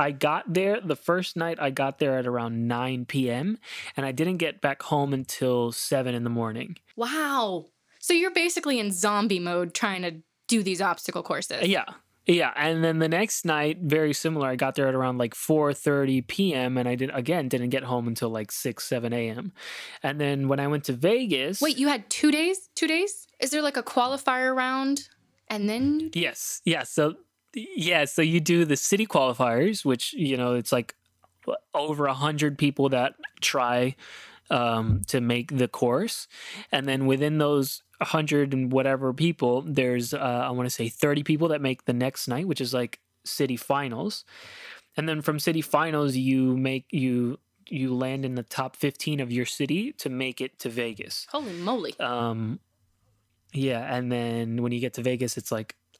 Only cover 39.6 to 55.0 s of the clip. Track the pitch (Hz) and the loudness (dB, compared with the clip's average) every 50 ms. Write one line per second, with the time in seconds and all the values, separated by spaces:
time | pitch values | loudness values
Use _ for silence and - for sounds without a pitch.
39.6 | 135 160 147 135 131 123 123 123 120 120 - 143 - 127 120 120 127 131 127 123 | 0 0 0 2 2 2 2 0 0 -2 -2 -2 -2 0 0 0 -2 -2 -2 -2
40.6 | 123 123 - - 117 113 - - - 147 143 147 143 - 160 147 165 170 156 147 | -2 -2 -2 -2 -4 -4 -2 0 2 2 2 2 2 2 2 2 2 2 0 0
41.6 | 139 135 131 - - - 123 120 127 131 131 - - - 123 131 175 196 151 - | 0 0 -2 -2 0 0 0 2 0 0 -2 -4 -4 -4 -2 -2 -2 -2 -2 -2
42.6 | 131 120 127 127 123 113 - - _ _ _ _ _ - - - 147 131 127 117 | -2 -2 -2 -2 -2 -2 -6 -12 _ _ _ _ _ -8 -4 -2 0 0 -2 -2
43.6 | - - 139 139 143 135 117 110 156 208 214 - - - - - - - - - | -2 0 0 0 -2 -2 -4 -6 -6 -6 -6 -8 -12 -16 -20 -20 -20 -20 -18 -18
44.6 | - - - - - _ _ - 151 160 160 151 143 - 151 151 - - 160 160 | -18 -18 -18 -20 -20 _ _ -4 -2 -2 -2 -2 -2 -2 -2 0 0 0 0 0
45.6 | 151 - - 147 156 165 156 151 147 143 131 131 131 131 131 131 131 131 127 127 | 0 2 2 2 2 2 2 2 2 2 2 2 2 2 2 4 4 4 2 2
46.6 | 131 131 131 131 - _ - 160 131 127 123 123 123 120 131 - _ _ _ _ | 0 0 -2 -4 -4 _ -2 0 0 2 2 2 0 0 -2 -6 _ _ _ _
47.6 | _ - - 143 131 131 127 123 131 131 131 135 135 131 127 123 117 - - - | _ -8 -4 -4 -2 -2 0 0 -2 -2 -2 -2 -4 -4 -4 -4 -6 -6 -4 -4
48.6 | 131 131 - - - 143 135 - - - 151 143 135 120 120 123 123 - - - | -4 -4 -4 -2 -2 -2 -2 -4 -4 -4 -2 -2 -2 -2 -2 -2 -2 -2 -2 -2
49.6 | 143 131 143 180 214 269 - - - 147 127 127 131 131 123 - 131 127 - - | -2 0 0 0 -2 -4 -6 -8 -8 -6 -4 -4 -4 -4 -4 -6 -8 -8 -8 -8
50.6 | - 123 113 120 120 117 113 98 - - - - - - - 294 294 226 175 170 | -10 -6 -4 -4 -4 -4 -6 -8 -10 -10 -10 -10 -8 -6 -6 -6 -6 -6 -6 -6
51.6 | 175 196 247 247 180 131 - - - 127 123 120 117 117 113 113 113 107 123 190 | -4 -2 -2 -2 -4 -6 -6 -6 -4 -4 -2 -2 -2 -2 -2 -2 -4 -4 -6 -8
52.6 | - _ _ _ _ _ _ _ _ _ _ _ _ _ _ _ _ _ - 139 | -10 _ _ _ _ _ _ _ _ _ _ _ _ _ _ _ _ _ -6 -2
53.6 | 135 135 127 113 120 - 120 123 127 123 123 120 120 117 117 117 117 113 117 120 | -2 0 0 -2 -4 -4 -4 -4 -2 -2 -2 -2 -2 -2 -2 -2 -2 -2 -2 -2
54.6 | 120 123 120 120 120 127 - - | -2 -2 -2 -2 -2 -4 -4 -2